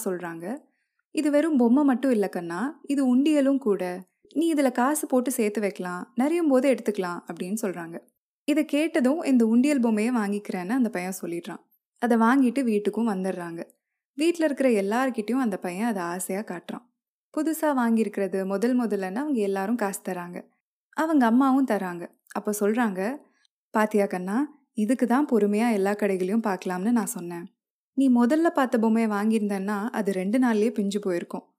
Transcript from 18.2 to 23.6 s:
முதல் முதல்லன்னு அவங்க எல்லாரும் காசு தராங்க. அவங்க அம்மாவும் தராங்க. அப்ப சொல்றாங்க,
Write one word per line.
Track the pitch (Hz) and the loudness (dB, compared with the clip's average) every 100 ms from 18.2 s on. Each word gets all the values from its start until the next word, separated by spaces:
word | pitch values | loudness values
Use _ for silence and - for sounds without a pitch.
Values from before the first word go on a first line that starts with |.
| 196 190 | -4 -2
முதல் | 190 196 233 247 | -4 -2 0 0
முதல்லன்னு | 233 196 190 | 0 -2 -4
அவங்க | 202 302 254 | -6 -2 -2
எல்லாரும் | 202 196 196 240 | 0 -2 -2 -2
காசு | 196 190 | -2 -4
தராங்க. | - 180 175 175 - _ _ _ _ | -8 -8 -8 -14 -16 _ _ _ _
அவங்க | - 320 302 233 | -4 0 4 4
அம்மாவும் | 240 269 269 254 | 4 4 4 2
தராங்க. | 202 185 175 - _ _ | 0 -4 -8 -12 _ _
அப்ப | - 214 208 | -8 -4 0
சொல்றாங்க, | 202 220 226 185 202 294 _ _ _ _ | 0 2 0 -2 -4 -6 _ _ _ _